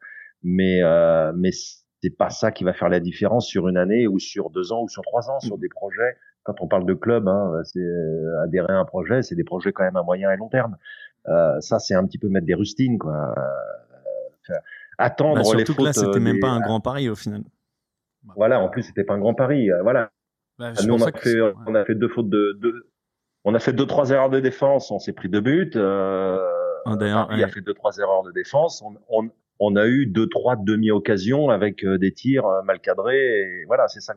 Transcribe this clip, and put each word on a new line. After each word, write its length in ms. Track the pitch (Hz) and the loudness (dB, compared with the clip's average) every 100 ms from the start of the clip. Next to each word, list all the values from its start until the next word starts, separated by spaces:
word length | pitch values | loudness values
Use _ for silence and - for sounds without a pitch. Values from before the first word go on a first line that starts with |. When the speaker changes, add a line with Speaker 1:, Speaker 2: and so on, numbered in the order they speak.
| - - - _ | -20 -20 -20 _
Speaker 1:
Mais, 380 | 90 92 95 92 | -2 2 4 4
euh, 500 | 85 85 82 82 78 87 | 4 6 4 4 2 0
mais 140 | 92 | -2
c'est 580 | - - - _ _ 90 | -2 -10 -18 _ _ -6
pas 180 | - 87 | -2 -4
ça 240 | - 110 | 0 -4
qui 120 | - | 0
va 100 | 90 | -4
faire 160 | - 87 | 0 0
la 100 | 90 | 2
différence 460 | 87 - 104 120 - | 0 -2 0 0 0
sur 200 | 98 90 | -2 0
une 120 | 90 | 2
année 280 | 92 113 110 | 2 2 2
ou 120 | 95 | 0
sur 320 | - 101 80 | -2 -6 -4
deux 220 | 87 90 | -4 -4
ans 100 | 117 | -4
ou 60 | 110 | -6
sur 120 | - | -10
trois 280 | - 117 117 | -4 -4 -2
ans, 100 | 135 | -6
sur 160 | 120 98 | -6 -6
Speaker 2:
Mm. 40 | |
Speaker 1:
des 80 | 87 | -8
projets. 460 | - 98 95 123 - _ _ | -10 -10 -2 -4 -4 _ _
Quand 140 | - - | -12 -8
on 80 | 82 | -2
parle 160 | 98 | 0
de 80 | 90 | 0
club, 340 | 90 113 117 98 | 0 0 2 2
hein, 340 | 98 98 82 | 0 0 -4
c'est, 140 | 82 92 | -6 -6
euh, 600 | 87 87 80 80 80 80 | -4 -2 -4 -4 -4 -2
adhérer 300 | 82 92 85 | -2 0 2
à 40 | 95 | 0
un 60 | |
projet, 380 | 87 92 85 127 | 0 -4 -2 -2
c'est 120 | - | 0
des 100 | 85 | -4
projets 280 | - 90 98 | -4 -4 -4
quand 120 | - | 0
même 120 | 92 92 | 0 0
à 60 | |
moyen 280 | 87 92 98 | 0 0 0
et 60 | 95 | -2
long 140 | - | -2
terme. 260 | 131 117 95 - - - _ - | -2 -2 -8 -18 -20 -20 _ 0
Euh, 300 | 85 80 73 | 2 2 0
ça, 180 | - 110 | -2 -2
c'est 160 | - | 2
un 100 | 92 | 0
petit 140 | 95 - | 0 -2
peu 100 | 101 | -2
mettre 160 | 95 | 0
des 80 | 85 | 0
rustines, 460 | 90 101 - 131 107 | 0 -2 0 0 0
quoi. 160 | 80 | -2
Euh, 260 | 76 71 62 67 67 50 - - - - - - - - | -4 -4 -4 -4 -6 -10 -14 -18 -16 -12 -10 -12 -16 -8
faire, 140 | 82 - - - - | -8 -8 -20 -14 -2
attendre 380 | 123 - 151 147 | -2 2 2 4
Speaker 2:
Bah, 40 | |
Speaker 1:
les 240 | 104 110 | 4 4
Speaker 2:
surtout 100 | 110 | 2
que 80 | 139 | 2
là, 120 | 143 | 2
Speaker 1:
fautes, 100 | 139 | 2
Speaker 2:
c'était 140 | - 120 | 2 2
Speaker 1:
euh, 20 | |
Speaker 2:
même 140 | 117 | 2
Speaker 1:
des 60 | 113 | 2
Speaker 2:
pas 100 | 127 | 2
un 100 | 120 | 0
grand 200 | 104 110 | 0 -2
pari, 280 | 123 139 127 | -2 -2 -4
au 60 | |
final. 280 | 107 107 104 - _ _ _ _ _ _ _ 110 95 | -4 -6 -8 -12 _ _ _ _ _ _ _ -16 0
Speaker 1:
Voilà, 240 | 110 123 | 2 2
en 80 | 92 | 0
plus, 140 | 127 | -4
c'était 220 | 110 - | -6 -4
pas 100 | 98 | -2
un 40 | 101 | 0
grand 120 | 107 | 0
pari. 380 | 117 127 147 104 | 0 0 2 2
Euh, 100 | 87 | 2
voilà. 280 | 101 127 113 _ _ _ _ - | 2 2 0 _ _ _ _ -14
Speaker 3:
Bah, 140 | 120 | -6
Speaker 1:
Nous, 40 | 110 | 0
Speaker 3:
c'est 100 | 107 | 2
pour 80 | 117 | 4
Speaker 1:
on 20 | |
Speaker 3:
ça 80 | 113 | 2
Speaker 1:
a 60 | |
Speaker 3:
que 80 | - | 0
Speaker 1:
fait, 100 | 123 | 0
Speaker 3:
c'est, 80 | 117 | 2
Speaker 1:
euh, 100 | 110 | 2
Speaker 3:
ouais. 20 | 98 110 | 0 -2
Speaker 1:
on 80 | |
a 100 | 110 101 | 0 0
fait 80 | |
deux 140 | 107 113 | 0 0
fautes 200 | 120 107 | -2 0
de, 300 | 104 104 101 | 2 2 0
de, 300 | 117 117 - _ _ _ _ _ | -4 -4 -12 _ _ _ _ _
on 100 | 104 | -2
a 40 | 113 | 0
fait 140 | 139 | 2
deux, 140 | 120 139 | 0 0
trois 240 | 151 131 | 0 2
erreurs 180 | 135 135 | 2 4
de 120 | 135 | 2
défense, 500 | 131 131 139 135 - | 0 0 2 2 0
on 80 | 101 | -6
s'est 160 | - | -8
pris 160 | - 92 | -8 -2
deux 100 | 104 | 0
buts. 300 | 113 165 160 117 | 2 2 0 0
Euh, 640 | 98 98 95 95 95 92 90 87 87 - | 0 2 0 -2 0 -2 -2 -2 -4 -6
Speaker 2:
Ah, 120 | - 104 | -6 -2
d'ailleurs, 320 | 104 107 107 | 0 0 0
Speaker 1:
Paris 140 | 107 | 0
a 40 | 107 | -2
Speaker 2:
ouais. 60 | |
Speaker 1:
fait 100 | 101 | -2
deux, 100 | 95 | -8
trois 220 | - 107 98 | -4 -4 -2
erreurs 260 | 98 95 | 0 0
de 80 | 92 | 0
défense. 500 | 90 92 139 165 - | -8 -2 0 0 -4
On, 120 | 107 101 - | -16 -18 -2
on, 220 | 110 113 - _ - | -2 -2 -10 _ 0
on 160 | 104 101 | 2 4
a 100 | 110 | 4
eu 200 | 135 120 | 4 2
deux, 220 | 101 113 | 2 0
trois 280 | 123 - 117 | 0 0 0
demi-occasions 920 | 98 107 110 104 101 101 98 139 143 | 0 2 2 2 2 0 2 2 2
avec, 360 | 101 104 90 | 2 0 0
euh, 120 | 95 95 | 0 2
des 160 | 95 | 2
tirs, 320 | - 127 135 | 0 0 2
euh, 180 | 107 95 | 2 0
mal 180 | 98 92 | 0 -2
cadrés. 360 | - 92 107 135 | -2 -2 0 2
Et 480 | 127 107 95 90 78 | 2 0 -2 -8 -2
voilà, 200 | 131 110 | 2 2
c'est 120 | 104 | -2
ça 120 | - | -12